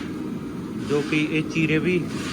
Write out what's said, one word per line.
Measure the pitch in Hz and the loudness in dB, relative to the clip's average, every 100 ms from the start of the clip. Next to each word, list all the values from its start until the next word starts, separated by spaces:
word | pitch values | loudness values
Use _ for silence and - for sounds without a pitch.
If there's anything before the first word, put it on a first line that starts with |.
| - - - - - - - - - | -6 -6 -6 -6 -6 -6 -6 -4 0
ਜੋ | 147 139 | 0 2
ਕਿ | 156 151 | 2 2
ਇਹ | 156 | 0
ਚੀਰੇ | 151 165 156 156 | 0 2 4 4
ਵੀ | 170 180 - - - | 4 2 2 -2 -4